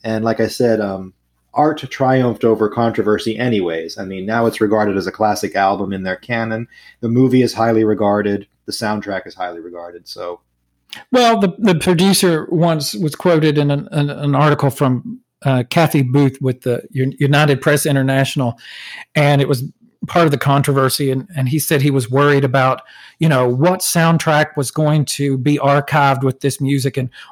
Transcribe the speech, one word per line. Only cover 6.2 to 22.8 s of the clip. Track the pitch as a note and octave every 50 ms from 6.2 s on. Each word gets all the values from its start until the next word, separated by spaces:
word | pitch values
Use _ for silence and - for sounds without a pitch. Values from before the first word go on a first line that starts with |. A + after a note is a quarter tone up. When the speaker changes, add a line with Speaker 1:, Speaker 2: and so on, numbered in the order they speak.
| - - A#2+ A#2 A2+ A2+ A2 A2 A#2+ - _ - - - _ _
Speaker 1:
The | - A#2
movie | A#2 B2 C3 B2+ B2 B2+ B2
is | A#2 -
highly | A2 A2+ A#2 A2+ A2 A2
regarded. | G#2+ G#2+ F#2+ G#2+ G2+ G2+ G#2 G#2 G2+ G2+ G2+ G2+ - _ _ _
The | - G2+
soundtrack | - A#2 G#2 G#2+ G#2+ G2+ G2+ G2 F#2 -
is | F#2+ -
highly | - F#2 F2+ E2+ E2+
regarded. | E2 F2 F2 F2 E2+ F2 F2 F2 F2 -
So, | - F#2+ F#2 F2 F2 - _ _ _ _ _ _ _ _ _ _ - - - _
Speaker 2:
Well, | - B3+ A#3+ A#3 A3+ G#3
the, | G3 F#3 - -
the | G3+ G3+ F3+
producer | D#3 - F#3 F3+ E3 F#3+ G3 F#3+ - - F3+ E3 D#3 - -
once | F3+ D#3+ E3 E3+ E3 D3+ C#3+ - -
was | G#3 F3+ D3+ -
quoted | - - F#3 E3+ D#3 D#3 D#3 C#3+ D3
in | D3 C#3+
an, | C#3+ C#3+ - - -
an, | D3+ D3 C#3+
an | C#3+ - D3 C#3+ C#3+
article | C3+ D3+ D3+ C#3+ C#3+ - C#3
from, | B2+ - D3 C3 B2+ A#2+ - - A3 B3+ - _ _ _ -
uh, | C#3 C3+ B2+ A#2+ -
Kathy | - E3+ E3 D3+ - D3+
Booth | C3+ B2 B2+ C#3+ C#3+ C3+ C3 -
with | C3+ C3 B2 - -
the | B2+ A#2+ - - - -
Un-, | C3+ C3 C3+ C#3 -
United | C#3+ C#3 D3 C#3+ D3+ D3 C#3 B2
Press | - D#3 D3 C#3+ -
International, | D#3 C#3 C#3 C3 C3+ C3+ C3+ C3+ C3 - D3+ C3 A#2+ A#2+ - - - - - - - - - - - _
and | D#3 D3 C#3+ D3 C#3 C3+
it | C3+
was | C#3+ A#2 C3+ - - _ _ _ _ _ - -
part | - F3 E3+
of | D#3 C#3+
the | B2
controversy. | - C#3 C#3 C#3+ C#3 - C#3 C3+ C3+ C3 - - D3 C3+ C3
And, | C3+ C3 - F3
and | C#3+ C3 B2
he | C#3+ D#3
said | - - E3 C#3+
he | C3+ D3 C3+
was | C3+ A#2+ A2
worried | B2 C#3 C#3+ C#3+ C#3+ C#3 C#3
about, | C3 B2 C3+ C3 C3 C3 -